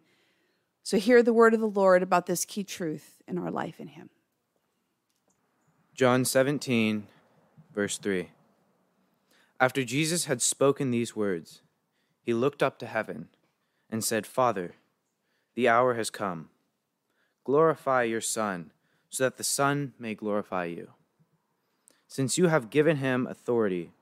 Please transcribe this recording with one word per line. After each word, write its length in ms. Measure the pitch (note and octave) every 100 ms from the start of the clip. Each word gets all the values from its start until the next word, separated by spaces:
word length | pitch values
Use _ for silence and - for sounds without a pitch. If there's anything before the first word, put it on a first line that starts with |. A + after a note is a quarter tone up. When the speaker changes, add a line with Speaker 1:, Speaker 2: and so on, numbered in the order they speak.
| _ _ _ _ _ _ _ _
Speaker 1:
So 140 | - -
hear 220 | G3+ B3
the 120 | A#3+
word 200 | A3+ A3+
of 60 | A3+
the 80 | A3
Lord 340 | G3 F#3+ F3+
about 260 | F#3 F3+ F3+
this 180 | F3
key 180 | - G#3+
truth 580 | F#3 - E3 D#3 - _ -
in 120 | F3+
our 120 | E3+
life 300 | - - -
in 80 | -
him. 200 | D3 - _ _ _ _ _ _ _ _ _ _ _ _ _ _ _ _ _ _
Speaker 2:
John 300 | - B2+ B2+
seventeen, 840 | B2 C3+ C3 D3 - A#2+ A2 G#2+ G2+ _ _ _ _ _ -
verse 260 | G#2 G2+ -
three. 320 | G#2 F#2 D#2+ _ _ _ _ _ _ _ _ _ _ _ _ -
After 240 | B2+ C#3
Jesus 440 | A#2+ C3+ D#3 E3+ D#3
had 140 | B2+
spoken 520 | - - C#3 C#3 C#3
these 240 | A#2+ A2+ G#2+
words, 440 | G2+ E2+ - - _ _ _ _ _ _
he 80 | -
looked 300 | A#2 C3+ -
up 160 | C#3 -
to 80 | A2+
heaven 420 | A2+ G2+ F2 - _ _ _ _ _ -
and 140 | A2+
said, 220 | G#2+ A2+ -
"Father, 480 | - B2 G2+ F2 - _ _ _ _ _ _ _
the 140 | - A#2+
hour 260 | A#2 B2+
has 140 | A#2 G#2+
come. 420 | - G2+ E2+ D2+ _ _ _ _ _ _ _ _ _
Glorify 600 | - C#3+ D#3+ D3 - B2+
your 160 | A#2 A2+
Son, 500 | - A#2 G#2+ F2+ E2 _ _ _ _
so 140 | -
that 140 | C3 -
the 40 |
Son 480 | G#2+ - C#3 C#3+ C#3 A2+
may 160 | A#2
glorify 520 | G#2+ G#2+ G#2 - F#2 F2
you, 280 | E2+ - _ _ _ _ _ _ _ _ _ _ _ _
since 320 | - C3 -
you 80 | F3
have 240 | D#3 A2+
given 280 | C#3+ D3+ D3
him 280 | C3+ B2+ B2
authority 680 | - - A#2 G#2+ F#2 E2 _